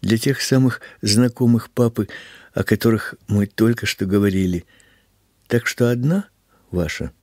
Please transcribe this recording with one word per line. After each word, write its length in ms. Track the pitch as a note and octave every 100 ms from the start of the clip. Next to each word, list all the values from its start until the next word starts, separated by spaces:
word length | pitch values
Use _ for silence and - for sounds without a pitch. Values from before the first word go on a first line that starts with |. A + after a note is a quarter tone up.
Для 160 | - A2+
тех 240 | C#3 C3
самых 400 | - C3 C3 - - -
знакомых 680 | G#2 G#2 B2 A#2 A#2+ A#2 -
папы — 400 | - A#2+ A2+ G2+ - - - -
о 120 | - G#2
которых 500 | G#2+ A#2 A2 - - _
мы 180 | G#2 G2+
только 380 | - A2+ A#2 G#2
что 200 | - G2
говорили. 600 | G2+ G2+ F#2+ F#2 F2 - _ _ _ _ _ _ _ _
Так 180 | A#2+ -
что 240 | - A#2+
одна 380 | A#2+ C3 F#3 G3+ _ _ _ _
ваша. 420 | F2+ D#2+ - C#2+ _